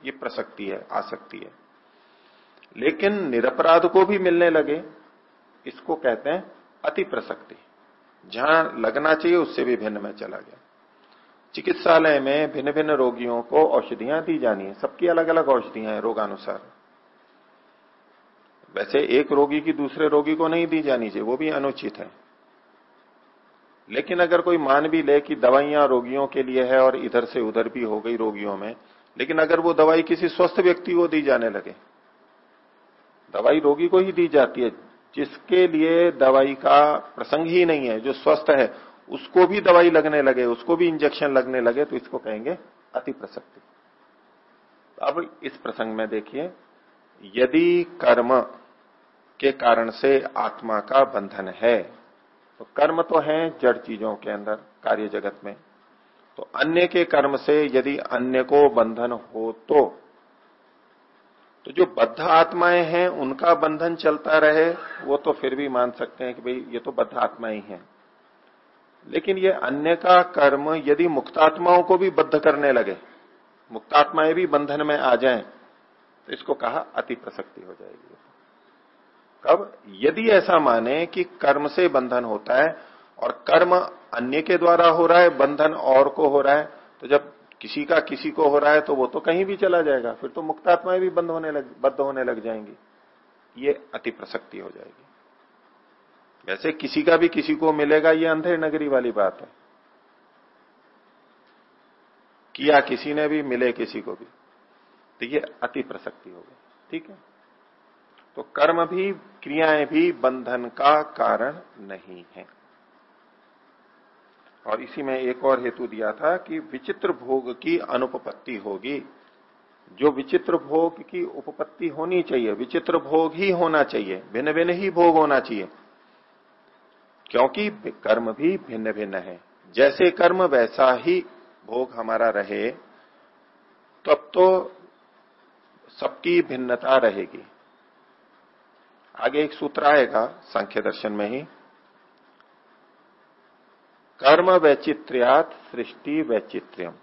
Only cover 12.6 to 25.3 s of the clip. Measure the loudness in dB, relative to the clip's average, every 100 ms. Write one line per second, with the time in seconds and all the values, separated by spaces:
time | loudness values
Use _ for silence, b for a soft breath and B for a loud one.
12.6 | -4 -2 -2 0 0 -2 -6 -6 0 2
13.6 | 4 2 -2 -8 -4 -4 -2 -2 -2 -2
14.6 | -6 -8 -10 -2 0 0 2 0 2 0
15.6 | 0 -10 -8 -6 -4 -4 -6 -8 -12 -12
16.6 | -14 _ _ _ _ _ _ _ _ _
17.6 | _ _ _ _ _ _ _ _ _ _
18.6 | _ -10 -4 -2 0 0 2 0 0 0
19.6 | -4 -4 -6 -2 0 0 0 -2 -2 -2
20.6 | -2 -2 -2 -2 -4 -6 -6 -4 -4 -4
21.6 | -6 -6 -12 -12 -18 _ _ _ _ _
22.6 | _ _ _ _ _ _ _ _ _ _
23.6 | _ _ _ -8 -4 0 2 2 2 0
24.6 | 2 2 2 0 2 2 0